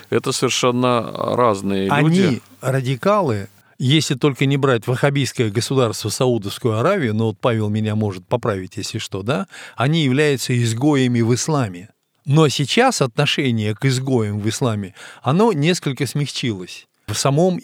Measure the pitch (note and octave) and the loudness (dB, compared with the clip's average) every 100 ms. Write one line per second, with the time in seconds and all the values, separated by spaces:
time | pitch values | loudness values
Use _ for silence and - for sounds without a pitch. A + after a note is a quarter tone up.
0 | - A#2 C3+ C3 B2+ - B2+ B2 B2+ A#2+ | -4 -4 -2 -2 -2 0 0 2 2 0
1 | A2 - - G#2+ A#2+ G2 G2+ G2 G2 C#3+ | -2 -6 -2 2 2 2 0 -2 0 2
2 | D#3 F3+ F#3 A2+ - - B2+ C3 B2+ C3 | 4 4 2 0 -6 -10 -4 -2 -2 -2
3 | G3 G#3 D#3+ G#2 G2 _ _ - B2+ D#3 | 0 2 2 -2 -6 _ _ -4 2 2
4 | - C#3 D3+ C3+ C3+ C#3 C3+ A#2 A2+ B2 | 2 0 0 2 2 2 2 2 0 0
5 | C#3+ C#3 B2+ - A2+ G2+ - C3 A#2 G2+ | 2 2 0 0 -2 0 -2 2 0 0
6 | G#2+ - B2+ A#2 G2 - A#2+ A2 C#3+ G3+ | -6 0 0 0 -2 -4 -2 0 0 0
7 | B2 G#2+ A2 G#2 C3 A2+ G#2 G#2+ G#2+ G#2+ | 0 0 -2 0 0 0 0 -2 -2 -2
8 | G#2+ F#2 - A#2+ A#2+ G2 F#2 - - A2 | -2 -4 -4 -4 -2 -4 -6 -10 -8 -8
9 | - G2 G2+ D#3+ G3 - - - C3 E3 | -8 -8 -4 -4 -6 -12 -14 -4 0 2
10 | C#3+ B2+ D3+ C3+ - B2 A#2 A2+ D3 C#3+ | 2 2 2 0 0 0 0 0 2 4
11 | B2+ A#2+ A2+ A#2+ - D3+ A2 F2 G2 _ | 2 2 2 0 0 -2 -2 -6 -18 _
12 | _ _ - D3 D#3 - C#3 - C4 - | _ _ 0 4 4 2 -2 2 2 2
13 | C3 - C#3+ - C#3 A2+ G#2 A2 C3+ B2+ | -2 0 -2 0 0 0 0 0 0 0
14 | C3+ B2+ G#2+ G#2 G#2 - C3 G#2+ F#2+ - | 0 0 0 -2 -4 -2 -2 -2 -6 -14
15 | - - - D#3+ A3+ D#3+ D3+ F3+ D3+ B2+ | -20 -8 -2 2 2 2 0 0 -2 -4
16 | C#3 C#3+ C#3+ - C3 G2 F2+ - - _ | -4 -4 -6 -4 -4 -4 -8 -16 -20 _
17 | - G#2+ C#3 C#3 F#3 F3 | -10 -2 0 2 2 0